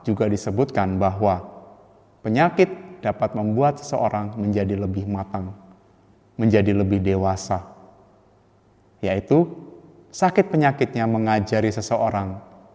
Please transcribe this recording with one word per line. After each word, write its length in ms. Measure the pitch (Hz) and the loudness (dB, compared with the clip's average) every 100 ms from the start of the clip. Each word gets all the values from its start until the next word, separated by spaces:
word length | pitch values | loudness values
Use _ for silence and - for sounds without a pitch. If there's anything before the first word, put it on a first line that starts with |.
| - | -4
juga 240 | 101 107 | 0 0
disebutkan 640 | 101 113 101 135 107 95 95 | 0 -2 -2 0 0 -2 0
bahwa 480 | 95 98 104 90 - - - - - _ _ _ | 0 2 2 0 -4 -18 -20 -20 -20 _ _ _
penyakit 800 | 110 117 170 175 185 - - - | -2 2 2 4 2 0 -16 -6
dapat 320 | 110 - 110 110 | -4 -2 -2 -2
membuat 480 | 107 110 143 139 | -2 2 2 0
seseorang 560 | - 131 113 104 104 113 | -4 -2 0 -2 -4 -4
menjadi 400 | 104 104 98 101 | -2 0 0 -2
lebih 240 | 98 98 | -4 -4
matang, 480 | 98 98 95 98 92 98 - - _ _ _ _ _ - | -4 -6 -6 -8 -8 -12 -20 -20 _ _ _ _ _ -2
menjadi 320 | 113 104 101 | 4 4 4
lebih 320 | 101 98 98 | 2 2 0
dewasa. 560 | 95 95 95 92 - 92 - - - - _ _ _ _ _ _ _ _ _ _ | 2 0 0 -2 -4 -6 -6 -20 -20 -20 _ _ _ _ _ _ _ _ _ _
Yaitu 480 | 95 95 - 151 170 - - - - - - - | -2 -2 2 4 2 -4 -18 -20 -20 -20 -20 -2
sakit 320 | 185 202 190 | 2 2 2
penyakitnya 560 | 160 143 139 127 120 | 2 2 2 -2 0
mengajari 640 | 113 113 110 110 98 110 107 | 0 0 2 2 2 2 0
seseorang 880 | 107 - 113 110 104 95 95 - - - | -2 -2 0 0 -2 -4 -8 -14 -20 -20